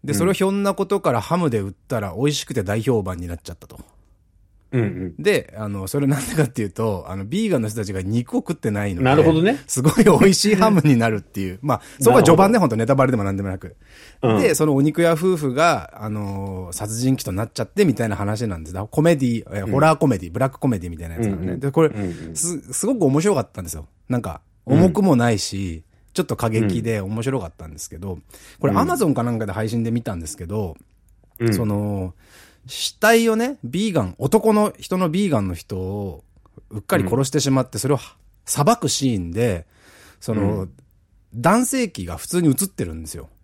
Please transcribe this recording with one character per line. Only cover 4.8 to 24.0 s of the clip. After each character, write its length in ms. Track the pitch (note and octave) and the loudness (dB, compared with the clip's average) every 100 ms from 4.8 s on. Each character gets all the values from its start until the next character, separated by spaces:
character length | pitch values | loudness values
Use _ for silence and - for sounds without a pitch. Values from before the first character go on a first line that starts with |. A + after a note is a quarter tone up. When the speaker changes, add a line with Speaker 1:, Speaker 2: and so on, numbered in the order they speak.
Speaker 2:
う 20 | A2 | -2
ん。 300 | F2+ F#2 E2 | -4 -10 -4
Speaker 1:
で、 340 | E3 F3+ - G#2 | 0 0 -2 -10
あ 100 | G#2+ | -8
の、 200 | G2 F#2+ | -6 -4
そ 120 | C#3+ | -2
れ 60 | C#3+ | 0
な 140 | C#3 | 0
ん 40 | - | -2
で 80 | D#3 | 0
か 80 | |
っ 40 | C#3 | 0
て 140 | - | 0
い 40 | G#2 | -6
う 40 | |
と、 340 | - A2+ F#2+ - | -2 -2 -2 -6
あ 80 | F#2+ | -10
の、 100 | G2 | -6
ビ 220 | E3+ A3 | -2 0
ー 20 | |
ガ 80 | D#3 | 0
ン 60 | |
の 60 | G#2+ | 0
人 100 | A2 | -4
た 60 | G2+ | -6
ち 60 | |
が 120 | F#2+ | -6
肉 320 | F#2+ A2+ A#2+ B3 | -2 -2 -2 -4
を 20 | |
食 160 | - | -4
っ 20 | E3+ | -6
て 140 | A#2 | -4
な 160 | G#2 G2+ | -2 -4
い 80 | |
の 60 | F2+ | 0
で、 60 | B2+ | 2
Speaker 2:
な 100 | C#3+ | 4
る 80 | |
ほ 100 | D#3+ | 4
ど 80 | D#3+ | 4
ね。 180 | F#3 C#4 - | 2 0 -4
Speaker 1:
す 160 | - | 0
ご 80 | C#3 - | 2 6
い 40 | |
美 80 | G#3+ | 6
味 220 | D3+ G3 F#3+ | 8 6 6
し 160 | G#3 | 2
い 40 | G3+ | 4
ハ 140 | A3 | 6
ム 120 | G3 | 6
に 140 | D3+ B2 | 6 4
な 140 | A2+ | 4
る 80 | G#2+ | 0
っ 40 | |
て 200 | - - | -6 -8
い 100 | F#2+ | -6
う。 60 | F#2+ | -6
Speaker 2:
<laughs> 20 | |
Speaker 1:
ま 120 | C#3 A#2 | -4 -4
あ、 60 | - - | -4 2
そ 120 | C#3 | 6
こ 60 | B3+ | 6
は 60 | |
序 140 | E3 E3 | 8 8
盤 140 | G3 | 6
ね、 20 | |
Speaker 2:
な 40 | A#3 | 4
る 20 | |
ほ 0 | |
ど。 0 | |
Speaker 1:
ほ 60 | D#3+ | 2
ん 20 | |
と 60 | A2 | 2
ネ 100 | A2+ | 2
タ 80 | |
バ 140 | C3+ B2+ | 4 4
レ 40 | |
で 60 | B2 | 2
も 60 | |
何 120 | G2+ G2 | -2 -2
で 60 | |
も 80 | G2 | -4
な 80 | F#2 | -8
く。 200 | - - _ - - - | -12 -20 _ -20 -20 -4
Speaker 2:
う 120 | B2 A2 | 2 4
ん。 40 | |
Speaker 1:
で、 140 | G3 | 4
そ 140 | D3+ D#3 | 2 2
の 80 | C#3 | 4
お 80 | |
肉 180 | D3 D3+ | 2 4
屋 120 | E3+ | 2
夫 240 | E3 F#3 F3 | 2 0 0
婦 160 | D3 B2 | -2 2
が、 360 | E3+ C3 E2 - | 2 2 -4 -12
あ 120 | G#2+ | -8
の、 640 | G#2+ G2+ G2 G2 F#2 F2+ | -6 -6 -6 -8 -8 -10
殺 280 | F2+ G#2 A2+ | -8 -8 -2
人 160 | B2+ C3+ | 0 0
鬼 80 | |
と 80 | - | -2
な 140 | F#2+ A2+ | -6 -6
っ 60 | |
ち 100 | - | -6
ゃ 20 | |
っ 20 | A2+ | -6
て 180 | - | 2
み 120 | G3 A#2 | 2 2
た 100 | A2+ | -2
い 40 | |
な 60 | G2 | -2
話 320 | G2+ G#2+ A#2 | -4 -4 -4
な 100 | F2 | -6
ん 60 | |
で 40 | D#2+ | -10
す。 60 | F2+ | -10
だ 60 | |
か 20 | |
ら 40 | G#2 | -6
コ 120 | - | 0
メ 140 | D#3+ D#3+ | 2 4
デ 100 | B2+ | 0
ィ、 200 | A2+ - | -2 -6
え、 100 | G2+ | -8
Speaker 2:
う 80 | G2 | -2
ん。 20 | |
Speaker 1:
ホ 80 | C3+ | 2
ラ 160 | D3+ D#3 | 4 4
ー 20 | |
コ 80 | D3 | 2
メ 140 | G2+ | 0
デ 80 | E2+ | -4
ィ、 40 | |
ブ 60 | F2+ | -4
ラ 140 | C3+ | -4
ッ 20 | |
ク 60 | - | -2
コ 80 | C#3 | -2
メ 100 | G#2+ | -2
デ 100 | F2 | -6
ィ 40 | |
み 80 | E2+ | -10
た 80 | E2+ | -12
い 20 | |
な 60 | E2 | -4
や 60 | |
つ 20 | A2+ | -4
な 60 | |
の 60 | F#2+ | -2
ね。 100 | F2+ | -6
Speaker 2:
う 20 | |
ん 40 | |
う 20 | F2+ | -4
ん。 40 | |
Speaker 1:
で、 120 | C#3 | -2
こ 100 | D3+ | 2
れ、 60 | D#3 | 2
Speaker 2:
う 100 | - | 0
ん 300 | F#3+ E3+ D#3+ | -6 -8 -12
う 40 | |
ん。 20 | D#3+ | -8
Speaker 1:
す-、 260 | E3+ E3+ - | -6 -6 -10
す 140 | B2 G3+ | -6 -4
ご 100 | C4 | 0
く 100 | D#3 | 2
面 160 | C#3 | 2
白 120 | F#3 | 2
か 80 | F3 | 0
っ 80 | A2 | -4
た 100 | - | -10
ん 20 | |
で 80 | F2 | -12
す 20 | |
よ。 140 | D2+ C#2+ _ | -12 -16 _